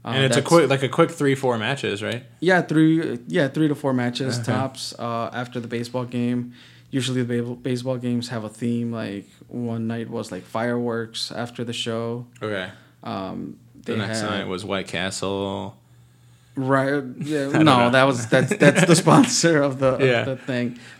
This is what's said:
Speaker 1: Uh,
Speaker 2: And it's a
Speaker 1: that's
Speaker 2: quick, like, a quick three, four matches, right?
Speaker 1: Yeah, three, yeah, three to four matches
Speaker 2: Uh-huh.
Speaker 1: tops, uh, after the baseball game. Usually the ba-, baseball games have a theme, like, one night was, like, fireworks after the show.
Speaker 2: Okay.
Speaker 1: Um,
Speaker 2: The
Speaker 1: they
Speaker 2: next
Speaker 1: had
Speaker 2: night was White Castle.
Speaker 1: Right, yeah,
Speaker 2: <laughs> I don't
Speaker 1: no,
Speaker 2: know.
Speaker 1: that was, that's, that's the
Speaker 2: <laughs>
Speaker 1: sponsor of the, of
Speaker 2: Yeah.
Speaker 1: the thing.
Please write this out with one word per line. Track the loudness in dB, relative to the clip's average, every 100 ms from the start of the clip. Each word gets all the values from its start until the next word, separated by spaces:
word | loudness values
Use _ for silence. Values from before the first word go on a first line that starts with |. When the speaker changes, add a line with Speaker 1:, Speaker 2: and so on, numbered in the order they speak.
Speaker 1:
Uh, | -4
Speaker 2:
And | 2
it's | 4 2
a |
Speaker 1:
that's | 6
Speaker 2:
quick, | 6 6
like, | 4
a | 2
quick | 2 2
three, | 2 0
four | 2 0 0
matches, | -2 -2 -2 -2
right? | -4 -6 -10 -4
Speaker 1:
Yeah, | 2 2
three, | 2 4 4 4 -2 -6 -4
yeah, | -2 0
three | 0 0
to |
four | 0 0
matches | 0 0 -2 -4 -4
Speaker 2:
Uh-huh. | -2
Speaker 1:
tops, | -2 -2 -6 -12 -8
uh, | -8 -6 -6
after | -6 -8 -8
the | -8
baseball | -8 -6 -8
game. | -6 -4 -2 -2 -6 -14 -20 -20 _
Usually | -4 -2 -2
the | -2 -2
ba-, | -4
baseball | -6 -6 -4 -4 -6
games | -2 -4 -4
have | -8
a | -10
theme, | -6 -4 -2 -4
like, | -6 -6 -8 -12 _ -14
one | -8 -6 -6 -6
night | -6 -6
was, | -8 -8
like, | -10
fireworks | -8 -4 -2 -2 -2 -4 -6 -8 -8
after | -8 -8 -8
the | -8
show. | -6 -4 -4 -4 -8 -10 -10
Speaker 2:
Okay. | -6 -6 -6 -12 -20 _
Speaker 1:
Um, | -10 -8 -8 -8 -10 -14 -20 -14
Speaker 2:
The | -6
Speaker 1:
they | -4
Speaker 2:
next | -4 -4
Speaker 1:
had | -4
Speaker 2:
night | -4 -4
was | -6
White | -4 -4 -4
Castle. | -4 -4 -4 -4 -2 -4 -6 -8 -14 _ _ _ _ _ _ _ -6
Speaker 1:
Right, | 0 2 2 -2 -4 -8
yeah, | -4 -2 0
Speaker 2:
<laughs> |
I |
don't | 4 6
Speaker 1:
no, | 8
Speaker 2:
know. | 6
Speaker 1:
that | 6
was, | 4 2 2
that's, | 2 2 4
that's | 6 6 6
the | 6
Speaker 2:
<laughs> |
Speaker 1:
sponsor | 6 6 6 4 4 4
of | 2 2
the, | 0
of | 2
Speaker 2:
Yeah. | 2 2
Speaker 1:
the | 0 -4
thing. | -4 -2 -2 -6 -16 -10